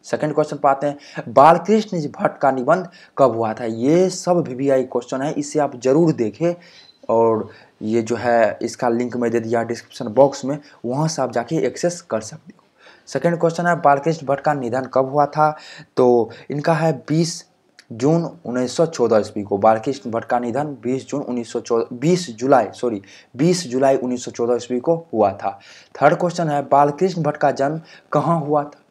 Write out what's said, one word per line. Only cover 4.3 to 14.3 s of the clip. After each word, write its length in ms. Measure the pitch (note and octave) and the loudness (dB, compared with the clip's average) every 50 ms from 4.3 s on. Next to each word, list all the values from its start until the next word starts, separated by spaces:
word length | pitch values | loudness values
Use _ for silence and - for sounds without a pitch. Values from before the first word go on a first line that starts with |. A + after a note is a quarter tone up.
| F3+ F3 C#3+ A#2+ | 0 0 0 -2
वीवीआई 360 | B2+ B2 C#3 C#3 C3+ C3 B2+ | -6 -4 0 2 2 2 0
क्वेश्चन 380 | B2+ - B2 A#2+ - C#3 C3 | 0 -4 -6 -6 -4 -6 -6
है, 100 | C3+ D#3 | -4 -4
इसे 260 | E3+ - C#3+ - - D3+ | -4 -6 -6 -4 -2 -2
आप 180 | C#3+ C#3 C#3 | -2 -2 -4
जरूर 360 | B2 A2+ C3 C#3 D#3+ F3 D#3+ | -2 0 2 4 4 4 2
देखें। 420 | C#3+ A#2 A#2 G#2+ G#2 - E3 E3+ F3 F3 - - - - - - _ _ - - | 2 0 -2 -4 -2 -2 -2 -2 -2 -4 -12 -20 -20 -20 -20 -20 _ _ -4 0
और 420 | A2+ A2+ A#2 A2+ A2+ G#2+ G2 G2 - - - _ _ _ | 2 2 4 2 2 0 -4 -8 -12 -20 -20 _ _ _
ये 200 | - G#2+ A2 A#2 | -6 -2 -2 -2
जो 140 | A2+ A2+ A#2+ | 0 -2 -4
है 420 | A2 A#2 A#2+ A#2+ A#2 A2+ G#2 - - | -4 0 0 4 4 4 2 0 -4
इसका 260 | - A#2 - - C3 A#2+ | -8 -8 -6 -4 -2 -2
लिंक 280 | A#2 A#2 B2 B2 A#2 | -2 -2 -4 -4 -4
मैं 140 | B2 A#2 A#2 | -4 -4 -2
दे 100 | A2+ A#2 | -2 -2
दिया 220 | A2+ A2+ A#2+ A#2 | -2 -2 -2 -2
डिस्क्रिप्शन 460 | A#2 A2+ A#2 A2+ - _ - - B2 A#2+ | -2 -4 -8 -10 -10 _ -14 -10 -10 -2
बॉक्स 360 | G#2 B2 C#3 C#3 C#3 - - | 4 4 4 4 2 -4 -8
में, 140 | C3 D3 D#3+ - - - _ - | -8 -8 -8 -10 -18 -20 _ -8
वहाँ 220 | A#2+ B2 C#3 D#3+ D#3+ | -6 -4 -2 -2 -2
से 140 | D#3+ - | -2 -4
आप 100 | C3 A#2+ | -4 -2
जाके 240 | A#2 A#2+ A#2 - D#3+ | -4 -6 -4 -2 -2
एक्सेस 440 | D#3 - B2 B2 - - F3 F3 - | -2 -2 -2 -4 -2 -4 -4 -4 -4
कर 200 | - _ A2+ A2 | -8 _ -6 -6
सकते 340 | A2 - D#3 - _ E3+ - _ | -6 -8 -16 -18 _ -20 -20 _
हो। 60 | _ _ _ _ _ - - _ _ | _ _ _ _ _ -20 -20 _ _
सेकंड 340 | - - - - E3+ E3+ E3 | -8 -8 -2 0 0 0 2
क्वेश्चन 260 | E3+ E3 D#3+ F3 F3 | 0 0 0 0 0
है 140 | F3 E3+ D#3 | 0 0 4
बालकृष्ण 460 | - C#3+ C#3+ C#3 C#3 E3 D#3 D#3+ D3 | 4 4 4 4 2 -2 -2 -2 -2
भट्ट 140 | B2+ | -4